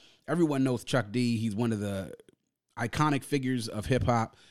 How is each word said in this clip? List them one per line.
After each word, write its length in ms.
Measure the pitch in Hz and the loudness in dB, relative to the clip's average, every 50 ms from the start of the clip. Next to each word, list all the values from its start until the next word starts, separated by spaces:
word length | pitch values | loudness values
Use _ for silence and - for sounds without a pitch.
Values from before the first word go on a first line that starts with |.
| - - - _ _ - | -20 -20 -20 _ _ -4
Everyone 380 | 147 175 170 151 143 135 131 | 2 2 2 2 4 2 2
knows 180 | 123 117 113 - | 2 0 -2 -2
Chuck 280 | - - 131 107 104 | -2 0 0 0 0
D. 260 | 101 123 123 120 117 110 | 0 0 2 2 2 0
He's 180 | 110 113 101 | 0 -2 0
one 160 | 101 123 117 | 0 0 0
of 80 | 113 104 | 0 0
the 340 | 104 101 98 98 95 73 - - - - - _ _ _ _ _ _ _ _ - | -2 -4 -4 -6 -6 -8 -12 -16 -20 -20 -20 _ _ _ _ _ _ _ _ -6
iconic 460 | 120 120 - - 151 151 147 135 - | -6 -4 0 2 2 2 2 0 0
figures 460 | - - 143 131 127 131 123 110 113 | -2 -2 0 0 0 -2 -2 -4 -4
of 160 | - 107 101 | -6 -6 -2
hip-hop, 500 | - 131 123 107 - 120 117 113 - - - - - | 0 0 2 2 2 2 2 0 -2 -6 -14 -20 -20